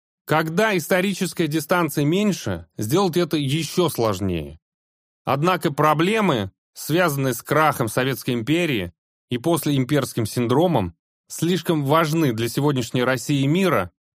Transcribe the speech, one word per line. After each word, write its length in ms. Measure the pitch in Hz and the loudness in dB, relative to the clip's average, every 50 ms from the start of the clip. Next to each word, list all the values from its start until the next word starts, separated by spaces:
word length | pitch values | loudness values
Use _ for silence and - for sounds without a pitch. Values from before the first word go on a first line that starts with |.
| _ _ _ _ _ | _ _ _ _ _
Когда 520 | - 147 156 160 160 165 180 214 226 202 180 | 0 0 0 0 0 0 0 2 2 0 0
историческая 720 | 147 - 190 180 185 208 190 - 190 170 - - 170 151 | 0 0 0 2 2 0 -2 -2 -4 -4 -2 -2 -2 -2
дистанция 580 | 151 160 156 - 185 180 170 156 - 156 143 | -2 -4 -2 0 0 0 2 0 0 0 0
меньше, 640 | 143 170 196 214 208 175 - - - 92 82 87 - _ - | 2 2 2 2 0 0 -2 -4 -6 -6 -6 -10 -12 _ -8
сделать 400 | 110 107 135 185 202 185 143 175 | -2 0 2 2 2 2 2 0
это 200 | 175 - - 156 | 0 0 -2 -2
ещё 520 | 147 131 139 165 156 - - 180 175 151 | -2 -2 -2 -2 -4 -2 0 0 0 0
сложнее. 680 | - - 117 110 98 92 101 95 90 82 73 71 78 - _ _ _ _ _ _ _ _ _ _ _ _ _ | 0 0 0 0 0 0 -2 -4 -4 -4 -6 -8 -12 -18 _ _ _ _ _ _ _ _ _ _ _ _ _
Однако 480 | 135 127 139 151 180 185 175 - 165 | -4 -2 0 2 0 0 0 0 -2
проблемы, 800 | 143 151 147 151 151 147 165 185 220 220 208 180 143 113 98 92 - _ _ _ _ | 0 2 2 2 4 2 2 2 2 2 2 2 2 0 -2 -4 -8 _ _ _ _
связанные 600 | - - - 147 180 180 165 139 139 135 131 120 | -14 -6 -2 0 2 2 2 0 0 -2 -2 -2
с 80 | - | -4
крахом 460 | - - 143 151 156 151 131 - 127 113 | -4 0 2 2 4 4 2 0 -2 -2
Советской 480 | - 131 127 135 131 - - - 123 | -2 0 0 0 -2 -4 -4 -4 -4
империи 580 | 120 110 127 156 170 180 156 135 104 90 82 - _ _ _ _ _ _ _ | -2 -2 -2 0 0 0 0 -2 -2 -4 -6 -10 _ _ _ _ _ _ _
и 80 | 147 123 | -8 -4
послеимперским 880 | - 165 170 156 - 156 143 139 127 123 147 143 147 - - - 113 104 | 0 0 0 0 0 0 0 0 0 0 0 0 0 -2 -2 -4 -4 -2
синдромом, 640 | - 123 120 117 123 139 175 185 160 120 95 87 - _ _ _ _ _ _ _ | -2 -2 0 2 2 2 4 2 2 0 0 -2 -6 _ _ _ _ _ _ _
слишком 560 | - - 156 165 185 170 - - 170 151 143 | -6 -4 0 0 0 0 0 0 -2 0 2
важны 480 | 135 151 165 160 147 151 165 160 139 | 2 2 2 2 2 2 2 2 2
для 160 | 113 107 117 120 | 0 0 -2 -2
сегодняшней 560 | - 143 139 151 143 127 117 - - 131 123 | -2 0 0 0 0 0 -2 -2 -2 0 2
России 380 | 123 131 127 - - 147 139 | 2 0 0 -2 -2 0 0
и 60 | 135 139 | 2 2
мира, 440 | 156 185 196 180 143 107 90 90 - _ _ _ _ | 2 2 2 2 2 0 0 -2 -8 _ _ _ _